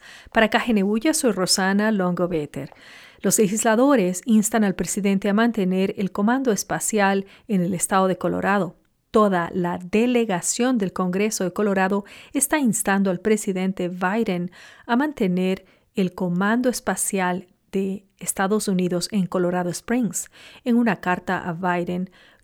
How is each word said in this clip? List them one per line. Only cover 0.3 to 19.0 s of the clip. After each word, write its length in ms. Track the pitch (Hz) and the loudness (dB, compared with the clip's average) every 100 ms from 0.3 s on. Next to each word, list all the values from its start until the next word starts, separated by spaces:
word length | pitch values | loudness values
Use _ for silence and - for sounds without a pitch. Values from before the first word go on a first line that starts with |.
Para 160 | 226 220 | 2 2
K 120 | 226 | 2
G 100 | 233 | 2
N 140 | 208 | 2
U, 120 | 196 220 | 2 2
yo 160 | 311 | 0
soy 200 | 302 247 | 2 0
Rosana 580 | 190 180 - 190 202 214 | 0 0 2 2 2 2
Longobeter. 800 | 208 180 175 175 160 147 139 147 - - - - - | 2 0 0 0 -2 -4 -8 -14 -16 -20 -20 -20 -4
Los 160 | 202 202 | 0 2
legisladores 800 | 196 214 233 220 269 262 180 185 | 2 2 2 4 4 4 2 -2
instan 380 | - 220 196 226 | 2 2 4 2
al 140 | 202 - | 2 0
presidente 520 | 175 208 196 190 202 | -4 -2 0 0 2
a 60 | |
mantener 580 | 202 233 220 185 185 190 - | 2 2 2 0 2 0 -2
el 140 | 190 | -4
comando 400 | - 208 262 254 | 0 0 2 0
espacial 760 | 196 - 156 - 214 196 196 196 - - | -2 -2 -4 -2 2 2 2 -4 -14 -2
en 140 | 190 | 0
el 120 | 170 | 0
estado 320 | 170 - 190 190 | -2 0 2 2
de 100 | 180 | 0
Colorado. 600 | 175 180 185 202 175 - _ _ _ | -2 0 0 0 -2 -8 _ _ _
Toda 400 | 220 208 180 170 | 2 4 2 -2
la 260 | 185 175 180 | -4 -4 -6
delegación 1000 | 180 214 247 240 220 175 - - 247 247 | -2 0 2 2 0 -2 -2 -2 0 0
del 140 | 180 | -2
Congreso 500 | - 180 190 220 - | -2 -2 0 -2 -2
de 100 | 180 | -4
Colorado 520 | 190 214 190 190 202 - - - | -2 0 2 0 0 -4 -18 -6
está 280 | 285 - 311 | -4 0 2
instando 500 | 247 190 208 196 190 | 2 0 0 2 2
al 80 | 175 | 0
presidente 680 | 220 214 - 185 190 190 175 | 0 0 0 -2 -4 -2 -6
Biden 640 | 180 185 220 208 175 175 - - - - | -2 -2 0 -2 -2 -6 -10 -20 -18 -2
a 80 | |
mantener 680 | 240 302 277 190 180 185 190 - _ _ - | 0 0 0 0 0 0 -2 -8 _ _ -4
el 180 | 185 | -4
comando 540 | - 180 175 202 240 254 | -2 -2 0 0 2 0
espacial 800 | 226 - 190 - 190 180 180 - _ _ | -2 -4 -4 -2 -2 -2 -4 -8 _ _
de 340 | 196 196 190 - _ | -4 -4 -6 -14 _
Estados 480 | 180 - 196 214 202 | -8 -4 0 0 0
Unidos 400 | 185 180 180 | 0 0 -2